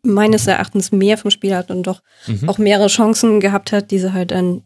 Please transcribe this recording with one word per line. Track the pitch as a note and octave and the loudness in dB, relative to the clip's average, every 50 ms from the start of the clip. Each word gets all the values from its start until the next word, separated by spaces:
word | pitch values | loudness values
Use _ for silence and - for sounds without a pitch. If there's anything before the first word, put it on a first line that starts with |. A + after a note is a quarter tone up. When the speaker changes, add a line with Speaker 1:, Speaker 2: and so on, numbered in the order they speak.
| - | 0
Speaker 1:
meines | B3+ G3 G3+ G#3 G#3+ A3 G#3+ - | 2 2 2 2 2 2 2 2
Erachtens | G3+ F#3 - G3 - - G3+ F#3 - | 0 -2 -2 -4 -4 -4 -4 -2 0
mehr | - G3 G3 G3+ G#3+ | 0 2 2 2 0
vom | G#3+ - G#3 | 0 0 -2
Spiel | - - - G3 F#3+ | -2 -2 -2 -4 -4
hat | F3+ F3+ - | -4 -4 -6
und | F#3 F#3 F3+ | -8 -6 -6
doch | F#3 F#3 - _ _ _ _ - | -6 -8 -10 _ _ _ _ -8
Speaker 2:
Mhm. | - A2+ G2+ C#3 | -8 -6 -4 -2
Speaker 1:
auch | E3 G3 - | -4 -2 0
mehrere | G#3+ G3+ G#3 G3 G#3 G3+ | 2 2 2 4 2 2
Chancen | - - A3+ G#3+ A3+ - - A3+ G#3+ G#3+ | 2 2 2 2 2 2 2 2 2 2
gehabt | F#3+ G3 G3 G3+ - - | 2 0 -2 -2 -4 -2
hat, | - G3+ G3+ - | -4 -4 -2 -2
die | G3 | -4
sie | F#3+ F#3 F#3+ F#3+ | -2 -2 -2 -2
halt | F#3 F3+ F3+ | -4 -4 -2
dann | - F#3 F3+ F3+ F3+ F#3+ _ | -2 -2 -2 -2 -2 -4 _